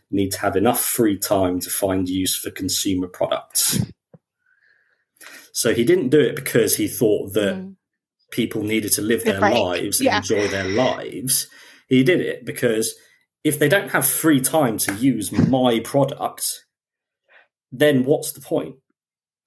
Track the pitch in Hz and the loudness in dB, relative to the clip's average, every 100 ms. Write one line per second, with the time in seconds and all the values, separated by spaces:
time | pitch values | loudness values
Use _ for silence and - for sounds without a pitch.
0 | _ 98 98 - 101 95 113 127 - - | _ -2 -2 -2 -2 0 2 2 0 2
1 | 110 95 - 98 92 90 - - 95 95 | 0 0 -2 0 0 -2 -4 -4 -2 -2
2 | 90 92 92 - - - 95 - 104 92 | -2 -2 -2 -4 -6 -8 -6 -4 -2 -2
3 | 92 - - - - - - - - - | -4 -4 -4 -4 -4 -2 0 0 -2 -8
4 | _ _ _ _ _ _ _ _ _ _ | _ _ _ _ _ _ _ _ _ _
5 | _ _ - - - - - - 127 180 | _ _ -20 -20 -12 -2 0 2 2 2
6 | 131 151 123 - - 123 104 113 104 - | 4 2 2 -2 0 2 2 0 -2 0
7 | 110 104 98 101 98 190 190 190 _ _ | 2 2 0 0 0 -2 -10 -18 _ _
8 | _ _ _ - 110 113 107 107 101 107 | _ _ _ -4 -4 -4 -2 -2 0 -2
9 | 107 113 220 196 202 117 90 90 101 - | 0 0 0 0 0 2 0 -2 -2 0
10 | 262 208 101 104 101 98 95 110 123 - | 0 0 0 -2 0 -2 -2 0 0 -2
11 | - - 127 - - - - - _ 131 | -8 -6 -2 0 -2 -14 -20 -20 _ 4
12 | 139 156 - - 117 - 120 110 110 - | 4 2 -2 -6 -12 -4 -2 0 -2 -6
13 | _ _ _ _ 151 143 147 196 196 175 | _ _ _ _ -2 2 4 2 2 0
14 | 143 - 160 139 131 160 127 104 - 101 | 2 2 4 4 2 2 2 0 -4 0
15 | 135 110 95 104 117 127 123 117 - 139 | 0 0 0 2 2 4 2 0 0 0
16 | 131 - 107 - - - _ _ _ _ | 0 -2 -8 -6 -8 -8 _ _ _ _
17 | _ _ _ - _ _ _ 120 147 131 | _ _ _ -20 _ _ _ 0 2 4
18 | 123 160 - - - 160 - - _ _ | 2 0 -2 -10 -6 -6 -6 -14 _ _
19 | _ _ _ _ | _ _ _ _